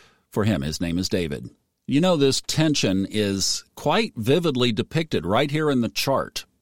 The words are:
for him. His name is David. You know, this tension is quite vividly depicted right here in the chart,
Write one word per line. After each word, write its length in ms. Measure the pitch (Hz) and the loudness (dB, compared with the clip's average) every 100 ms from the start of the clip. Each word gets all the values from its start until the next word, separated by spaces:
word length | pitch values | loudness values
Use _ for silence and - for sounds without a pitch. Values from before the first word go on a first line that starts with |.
| - _ _ | -20 _ _
for 140 | - | -2
him. 180 | 104 87 | 0 0
His 180 | 71 78 | -2 -4
name 160 | 85 85 | -4 -2
is 120 | 92 | -2
David. 420 | 98 82 69 60 _ _ _ - | -2 -2 -6 -12 _ _ _ -4
You 140 | 139 | 0
know, 160 | 185 170 | 2 4
this 240 | 139 131 - | 2 0 -2
tension 580 | - 160 143 - 95 95 | 0 2 2 2 0 0
is 540 | 107 101 98 92 - - | 0 0 0 -2 -4 -8
quite 380 | - 143 180 233 | -6 0 0 0
vividly 560 | - 110 151 170 127 123 | -2 2 2 2 0 0
depicted 560 | 110 113 160 165 101 80 | 0 -2 -2 0 -2 0
right 240 | 107 147 | 0 2
here 220 | 151 151 | 0 0
in 80 | 131 | 2
the 80 | 113 | 0
chart, 560 | - - 131 65 - - _ | -2 0 0 -2 -8 -14 _